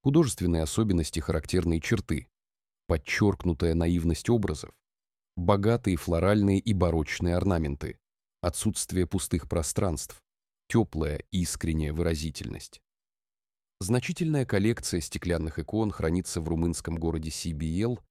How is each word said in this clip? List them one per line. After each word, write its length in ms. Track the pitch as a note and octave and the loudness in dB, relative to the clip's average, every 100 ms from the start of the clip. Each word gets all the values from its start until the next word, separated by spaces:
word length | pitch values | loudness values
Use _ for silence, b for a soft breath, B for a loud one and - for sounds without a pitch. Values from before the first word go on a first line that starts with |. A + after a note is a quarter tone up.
Художественные 580 | C3+ D3+ C#3+ - F2 E2 | 4 4 4 2 0 2
особенности, 580 | D#2+ - A2 F2+ D#2 - | 0 0 2 2 0 -4
характерные 640 | - D#2 - F2+ E2+ E2 | -2 -2 0 0 2 0
черты: 460 | - A#2 - C2+ - _ _ _ _ _ | 0 -2 0 -4 -4 _ _ _ _ _
подчёркнутая 880 | - E2 - - G#2 F#2+ F2 D#2+ E2+ | -2 -2 0 2 2 2 -2 0 0
наивность 560 | E2 E2 F2 E2 D#2+ - | 2 2 2 2 0 2
образов, 400 | A#2 - D2+ - _ _ _ _ _ _ | 2 0 -4 -10 _ _ _ _ _ _
богатые 640 | - F2 G2+ G2+ A#2+ G#2 F2 | -2 2 4 4 2 2 -2
флоральные 640 | - E2 F2+ G#2+ G2+ G2 | 0 2 4 4 4 2
и 140 | A2+ | 2
барочные 600 | G2 F2 E2 D2+ - F2 | 2 2 2 -2 -2 0
орнаменты, 640 | F2 F#2 F2 D2+ C#2+ D#2 - _ _ _ _ | 2 2 2 0 -4 -8 -12 _ _ _ _
отсутствие 680 | F2 - A2 - - F2+ F2 | -6 -2 -2 -2 -2 0 0
пустых 420 | F#2+ - E2+ - | -2 -2 -4 -2
пространств, 720 | E2 E2 - G2 D2+ - - _ _ _ _ _ | -4 -2 0 0 -2 -8 -16 _ _ _ _ _
тёплая 560 | A#2 G#2+ D#2 D2 D2+ - | 2 2 -2 -4 -4 -4
и 100 | F#2 | -2
искренняя 520 | E2+ - E2 D#2 D2+ | -2 -2 -2 0 -2
выразительность. 840 | D#2 E2 D#2+ D#2 - - - - - _ _ _ _ _ _ _ _ _ _ | 0 0 0 -4 -6 -10 -10 -14 -20 _ _ _ _ _ _ _ _ _ _
Значительная 680 | F#2+ B2 - E3+ E3 D3+ | 0 0 0 -2 0 0
коллекция 560 | B2 G2+ G#2+ A#2 - F2+ | 2 2 2 0 -2 -4
стеклянных 560 | - - E2+ E2+ D#2+ - | -4 -6 -2 -2 -2 -6
икон 320 | D#2 G#2+ G#2+ | -4 -2 -2
хранится 520 | - D#2+ F2 F2 F2 | 0 0 0 -2 -6
в 60 | D#2+ | -2
румынском 480 | E2 E2+ E2 - | 0 0 -2 -4
городе 360 | E2 E2 D#2+ D#2+ | -2 -2 -2 -6
Сибиел 680 | - E2+ D2+ D#2+ F2 A#2 B2 _ | -6 -6 -4 -2 -2 -2 -4 _